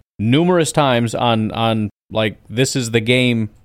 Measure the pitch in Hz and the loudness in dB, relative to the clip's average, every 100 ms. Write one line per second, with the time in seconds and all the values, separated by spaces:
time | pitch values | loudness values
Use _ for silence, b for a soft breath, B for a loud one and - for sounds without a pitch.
0 | _ - 107 139 175 180 147 - 139 120 | _ -6 0 2 4 2 2 2 2 2
1 | 117 - 120 110 107 - 113 110 104 - | 0 0 0 0 -2 -2 -2 -2 -4 -8
2 | _ 110 110 - - 110 135 139 113 117 | _ -4 -4 -6 -8 -4 -2 -2 -2 -2
3 | 110 127 123 113 107 - | 0 2 2 0 -4 -10